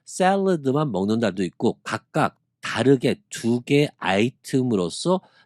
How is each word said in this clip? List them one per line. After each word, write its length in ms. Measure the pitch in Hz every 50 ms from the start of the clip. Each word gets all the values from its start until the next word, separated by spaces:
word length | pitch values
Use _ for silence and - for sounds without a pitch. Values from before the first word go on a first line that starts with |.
| _
샐러드만 840 | - - - 185 185 196 196 196 190 180 160 139 135 127 147 156 143 101
먹는 280 | 90 98 104 110 117
날도 240 | 113 101 87 101 92
있고 340 | 85 - - - 110 - _ -
각각 540 | - - 110 _ _ - 156 135 87 - _ _ _ _ _
다르게 600 | - - - 107 117 135 139 123 139 127 98 - _ _
두 320 | - - - 113 120 123 123
개 260 | - 143 143 147 - - -
아이템으로서 1200 | - 90 95 101 113 127 - _ _ - - 131 127 127 113 95 87 85 - - - 165 185 190 _ - _ _ _